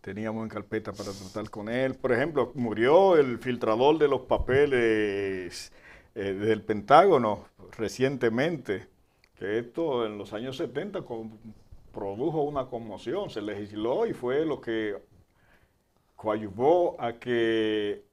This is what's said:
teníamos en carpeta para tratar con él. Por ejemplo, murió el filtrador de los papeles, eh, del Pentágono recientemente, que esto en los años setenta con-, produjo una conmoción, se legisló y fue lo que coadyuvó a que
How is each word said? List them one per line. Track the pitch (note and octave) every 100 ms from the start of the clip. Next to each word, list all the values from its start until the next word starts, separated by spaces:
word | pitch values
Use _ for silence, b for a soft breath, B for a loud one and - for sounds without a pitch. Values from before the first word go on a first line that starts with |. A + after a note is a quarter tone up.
teníamos | - G2 A2 A2
en | A2
carpeta | G#2+ G#2 A2 G#2+
para | G2 G2+
tratar | F#2+ F#2 G#2 G#2+
con | A2 G#2
él. | A#2+ C3
Por | C3 B2+
ejemplo, | A#2+ D3+ C#3+ A#2 C3+
murió | A#2+ G#2+ A#2+ E3+ G3 E3
el | C3 A#2
filtrador | B2+ A#2+ A#2 A2 C3+ D#3+
de | D3
los | B2+
papeles, | - A2 - C3 D3 B2+ A2+ A2 G#2 G2+ G2 F#2+ F2 - - B B B B -
eh, | G2
del | G2 G#2+ G#2+
Pentágono | G2+ G#2 G2+ D3 G3 D3 A2+ G2 - _ - -
recientemente, | G2+ - C3 C3+ A#2+ A2+ D#3 D#3+ B2 F#2 - _ _ _ _ _
que | F#2+ A2
esto | A#2+ D#3+ E3 B2 A2
en | G#2
los | G2
años | G#2+ C3 C3
setenta | D3 A2 G3+ F#3+
con-, | - A#2 A2+ G#2+ A2 - _ - -
produjo | A2 G2+ G2+ D#3 D#3
una | D3 C#3+ B2+
conmoción, | A#2+ A2+ F#2 A2+ F3 F#3
se | A2
legisló | G#2 G2+ G#2 A2 A2+ D#3+ A#3
y |
fue | - B2 C#3 D#3+
lo | B2+
que | - A2+ G#2+ G2 _ _ _ _ b b b _ _ _ _ -
coadyuvó | G#2+ A2 G#2+ F#2+ C3+ F3 F3 -
a | A#2
que | A2+ B2 A#2+ A2+ A2+ A2 G#2+ G#2 G2+ _